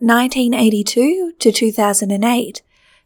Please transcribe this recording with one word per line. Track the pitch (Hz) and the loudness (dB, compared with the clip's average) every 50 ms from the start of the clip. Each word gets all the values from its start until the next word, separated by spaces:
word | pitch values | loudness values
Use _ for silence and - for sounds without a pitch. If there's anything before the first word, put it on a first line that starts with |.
nineteen | 233 226 233 240 254 254 262 262 247 240 254 | 0 2 2 2 0 0 0 0 0 0 2
eighty-two | - 233 220 214 208 202 - - 240 254 294 359 381 359 330 339 - | 2 2 2 2 0 -2 -2 0 0 2 2 0 -2 -4 -6 -6 0
to | - 226 208 | 0 0 2
two | - 226 220 | 2 0 -2
thousand | 208 233 208 202 202 202 214 190 | 0 0 0 0 0 -2 -2 -2
and | 202 196 214 | -2 -2 0
eight, | 240 247 240 226 208 - - - _ _ _ _ _ _ _ _ | 0 0 -2 -4 -6 -12 -16 -20 _ _ _ _ _ _ _ _